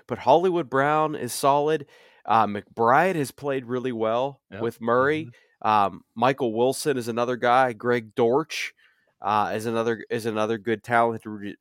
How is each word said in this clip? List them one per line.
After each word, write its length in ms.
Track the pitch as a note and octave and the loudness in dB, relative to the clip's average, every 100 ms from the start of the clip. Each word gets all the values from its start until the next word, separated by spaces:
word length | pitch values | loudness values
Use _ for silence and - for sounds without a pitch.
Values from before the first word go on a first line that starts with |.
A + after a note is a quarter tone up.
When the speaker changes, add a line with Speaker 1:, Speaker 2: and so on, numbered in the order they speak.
| - | -10
Speaker 1:
but 100 | A#2 | -4
Hollywood 500 | - D3+ F#3 F3 C3+ | 4 4 4 -2 -2
Brown 460 | C3 C#3+ D3+ D#3 D3+ | -2 0 2 0 -4
is 180 | A#2+ | -8
solid. 540 | - C#3+ C#3+ D3 D#3+ D3 _ _ _ - | -2 2 2 0 -2 -6 _ _ _ 0
Uh, 200 | A2+ G#2 | 2 2
McBride 680 | G2+ - - A#2 C3+ F3+ F3+ | -2 -10 0 4 4 4 0
has 160 | C3+ | -4
played 340 | - C#3+ C3+ A#2 | -6 -6 -6 -4
really 260 | B2+ B2 | -6 -4
well 500 | A2+ A2 A#2 C3+ C#3 _ | -4 -2 -2 -4 -8 _
Speaker 2:
Yep. 100 | G2 | -8
Speaker 1:
with 200 | A2+ - | -8 -6
Murray. 440 | A#2 A#2+ C3+ D#3 A#2+ | 0 2 2 0 -6
Speaker 3:
Mm-hmm. 420 | - _ _ G#2+ | -18 _ _ 2
Speaker 1:
Um, 360 | G#2+ G2 F2+ _ - | 2 2 -2 _ 0
Michael 380 | B2+ C#3 B2 | 0 2 -2
Wilson 440 | A2 B2 B2 D#3 C3 | 2 0 0 -2 -2
is 100 | A#2 | -2
another 300 | A2+ A#2+ B2 | -2 -2 0
guy. 360 | A#2+ B2 B2+ | 2 4 2
Greg 400 | A2 A#2 B2 A2 | 0 -2 -2 -2
Dortch, 600 | - A#2 C3 D#3 - - - _ _ _ _ | 0 2 2 -2 -8 -10 -12 _ _ _ _
uh, 300 | F#2+ G#2+ G2 G#2+ | 0 0 0 -2
is 100 | A2 | -4
another, 400 | A2+ A2+ A2 - | -2 -2 -2 -4
is 140 | A#2 A2+ | -6 -4
another 300 | G#2+ G#2+ A2+ | -2 -2 -2
good 240 | G2 G#2+ | -2 -4
talented 420 | - A#2+ A#2 A2+ A2 | 0 2 2 0 -10
re-, 300 | G#2+ G2+ - | -12 -12 -14